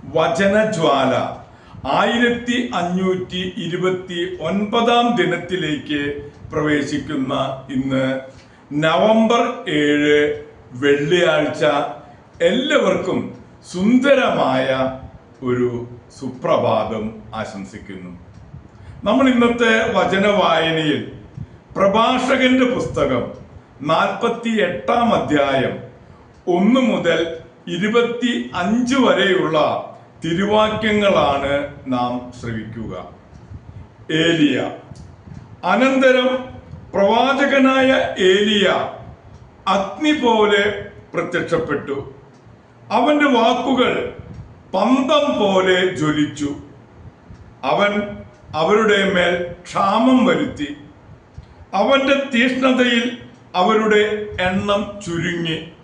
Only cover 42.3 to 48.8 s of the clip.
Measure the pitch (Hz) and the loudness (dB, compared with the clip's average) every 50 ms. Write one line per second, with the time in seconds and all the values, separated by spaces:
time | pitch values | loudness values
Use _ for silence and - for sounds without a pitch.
42.3 | - - _ - - - - _ - - - - 196 233 269 294 302 294 294 277 | -20 -20 _ -20 -20 -20 -20 _ -20 -20 -12 -4 -2 0 2 2 2 2 2 2
43.3 | 254 226 226 226 254 - - 277 262 247 240 208 - - - - - - - - | 4 4 4 2 2 0 0 -2 2 2 2 0 0 -2 -6 -8 -10 -12 -18 -18
44.3 | - - - - - - - - - 190 208 233 262 269 262 - 311 294 285 285 | -18 -18 -18 -20 -20 -20 -18 -4 -2 0 2 2 2 2 2 2 2 2 2 2
45.3 | 226 202 208 196 190 190 185 185 180 180 190 180 - - 151 151 147 151 147 143 | 0 0 0 2 2 2 4 4 2 2 2 0 -2 -2 -2 -2 0 0 -2 -2
46.3 | - - 147 143 143 - - - - - - - - - - - - - - - | -2 -6 -6 -6 -6 -8 -12 -18 -20 -20 -20 -20 -20 -20 -20 -20 -20 -20 -20 -20
47.3 | - - - - - - - 131 160 180 202 202 208 208 208 - - - - - | -20 -20 -20 -20 -20 -8 -4 -2 0 2 2 0 0 -2 -4 -6 -10 -14 -16 -20
48.3 | - - - - - 151 165 175 208 226 | -20 -20 -20 -10 -4 -2 2 4 4 4